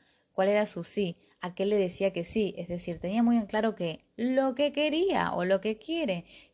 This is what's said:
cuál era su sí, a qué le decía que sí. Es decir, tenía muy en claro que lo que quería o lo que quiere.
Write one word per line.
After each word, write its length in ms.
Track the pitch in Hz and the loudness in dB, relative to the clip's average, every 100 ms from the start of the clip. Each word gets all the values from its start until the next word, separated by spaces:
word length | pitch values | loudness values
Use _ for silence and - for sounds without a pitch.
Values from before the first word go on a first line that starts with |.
| _ _ _ | _ _ _
cuál 160 | - 190 | 0 2
era 180 | 208 208 | 4 0
su 180 | 170 | -4
sí, 320 | 170 - 185 - _ _ | -6 -2 -2 -4 _ _
a 100 | 180 | -10
qué 120 | 180 196 | -4 0
le 100 | 208 | 2
decía 360 | 180 180 196 | 0 0 -2
que 120 | 180 | -2
sí. 300 | 170 220 202 - | -4 -2 -2 -4
Es 120 | 170 | -8
decir, 300 | 175 180 165 | -8 -6 -8
tenía 240 | 175 220 | -4 2
muy 140 | 233 233 | 4 4
en 80 | |
claro 300 | 202 214 220 | 2 0 0
que 260 | 214 170 156 _ - | 0 -4 -6 _ -4
lo 380 | 240 262 269 | 0 2 2
que 180 | 262 294 | 2 0
quería 600 | 285 302 311 381 247 170 | 2 0 2 2 2 0
o 100 | 175 | 0
lo 160 | 180 190 | 0 0
que 160 | 214 220 | 0 -6
quiere. 480 | - 330 277 175 - - - | -6 -4 -2 -4 -8 -20 -18